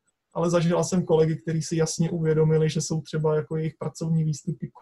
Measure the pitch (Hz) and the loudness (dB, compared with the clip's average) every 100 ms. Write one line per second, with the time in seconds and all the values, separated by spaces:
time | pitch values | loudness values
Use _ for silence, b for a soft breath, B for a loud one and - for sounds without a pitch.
0 | _ _ _ - 170 175 165 170 160 185 | _ _ _ -4 0 2 2 2 0 0
1 | 175 160 160 160 - 160 - 160 160 - | 2 4 4 0 -4 -4 -2 0 0 0
2 | 165 170 160 156 156 156 156 160 - 160 | -2 0 0 2 4 4 2 0 -2 -4
3 | - 156 156 151 151 160 160 - 156 - | -4 -2 0 0 -2 -4 -4 -6 -10 -6
4 | 160 165 156 147 - 147 151 - | -2 0 0 -4 -6 -8 -10 -10